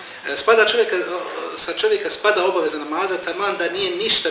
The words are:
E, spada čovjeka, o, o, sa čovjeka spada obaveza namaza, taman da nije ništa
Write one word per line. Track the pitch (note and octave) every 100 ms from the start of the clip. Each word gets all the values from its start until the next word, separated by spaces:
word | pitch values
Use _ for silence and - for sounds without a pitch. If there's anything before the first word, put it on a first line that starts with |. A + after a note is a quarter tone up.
| - - C3+
E, | C#3
spada | - A3+ G#3+
čovjeka, | A#3 G#3+ F#3
o, | E3 F3+
o, | - - - -
sa | -
čovjeka | - G#3+ G#3 D#3+
spada | - G#3 G#3 G3
obaveza | F3+ D#3 D3+
namaza, | D3 D#3+ F#3+ F3+
taman | F3 F3 G3+ F3
da | E3+
nije | F#3 F#3 F3
ništa | A3 - E3